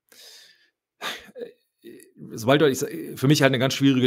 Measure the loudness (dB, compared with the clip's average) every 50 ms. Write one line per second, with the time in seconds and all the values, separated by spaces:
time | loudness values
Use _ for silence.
0 | _ _ _ -20 -20 -20 -20 -20 -20 _ _ _ _ _ _ _ _ _ _ _
1 | -12 -12 -12 -12 -16 -20 _ -16 -16 -16 -18 _ _ _ _ _ _ -20 -20 -20
2 | -20 _ _ -20 -18 -14 -12 -6 0 2 2 4 4 2 2 0 -4 -8 -10 -12
3 | -12 -12 -8 -2 2 2 2 4 4 2 2 2 0 -2 0 2 2 2 4 4
4 | 2